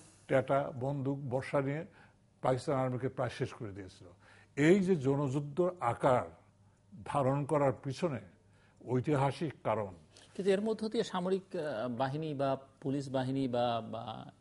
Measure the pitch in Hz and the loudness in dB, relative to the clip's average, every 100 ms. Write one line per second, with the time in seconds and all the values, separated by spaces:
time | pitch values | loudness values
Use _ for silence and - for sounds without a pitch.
0 | - - - 135 127 139 143 131 131 143 | -12 -16 0 0 2 0 0 -4 -4 -2
1 | 131 139 139 127 - 147 135 147 175 - | -2 -4 -4 -4 0 0 0 -4 -8 -16
2 | - _ _ _ 131 131 - 135 131 123 | -20 _ _ _ 0 0 0 0 0 -2
3 | 131 135 120 - 127 - 110 95 95 - | -4 -2 -4 -2 -6 -6 -12 -10 -14 -16
4 | 90 - - - - - 151 202 185 175 | -20 -20 -20 -20 -10 2 6 6 6 4
5 | 131 139 143 139 147 143 180 180 120 117 | 4 2 2 -2 -4 0 0 2 -2 2
6 | 143 123 85 - _ _ - _ _ 180 | 4 4 2 -10 _ _ -20 _ _ -16
7 | 101 143 135 139 143 151 139 - 143 131 | -4 0 2 0 2 4 4 2 -6 -2
8 | 180 120 - - _ _ _ _ - 127 | -2 -4 -10 -20 _ _ _ _ -2 -2
9 | 123 143 139 123 160 - 127 110 101 87 | 2 2 2 0 -6 -4 -2 0 -2 -8
10 | - - - - 190 190 220 214 220 240 | -20 -20 -18 -4 2 2 2 -2 -4 -2
11 | 196 185 180 190 185 180 151 110 127 117 | -2 -2 0 -2 -2 -6 -4 -4 -4 -2
12 | 135 151 160 135 139 131 - - 139 143 | -2 -2 -4 -2 0 -2 -6 -8 -4 -2
13 | 135 131 131 135 131 120 120 117 110 110 | -2 -2 0 0 0 2 2 0 -4 -8
14 | 117 123 - - | -8 -10 -12 -18